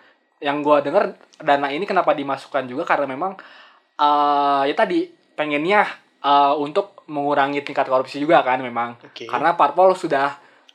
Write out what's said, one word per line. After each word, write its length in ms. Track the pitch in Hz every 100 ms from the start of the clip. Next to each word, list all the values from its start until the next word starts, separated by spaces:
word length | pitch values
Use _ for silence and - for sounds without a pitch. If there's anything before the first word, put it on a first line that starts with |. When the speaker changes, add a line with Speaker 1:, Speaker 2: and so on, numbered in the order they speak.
| _ _ _ _
Speaker 1:
Yang 200 | 143 147
gua 160 | 147 147
denger 240 | 143 190 190 - _ -
dana 300 | 151 143 139
ini 160 | 147
kenapa 300 | 202 185 160
dimasukkan 520 | 143 139 131 - 139 127
juga 200 | 131 175
karena 240 | 151 135
memang, 240 | 131 190 190 - - - _ _ -
eh, 680 | 147 147 147 143 143 139
ya 120 | 139 190
tadi 300 | 202 170 180 _ _
pengennya, 480 | - 151 147 165 208 - - _ _
eh, 340 | 139 143 143 151
untuk 460 | 143 196 190 -
mengurangi 560 | - 147 143 143 139 143
tingkat 240 | 143 143 135
korupsi 320 | 131 131 143
juga 220 | 147 160
kan 160 | 127 131
memang. 380 | 127 120 120 120
Speaker 2:
Oke. 240 | 139 - 113
Speaker 1:
Karena 260 | 123 160
parpol 380 | 170 143 180 185
sudah, 380 | 185 160 139 143 131 _ _ _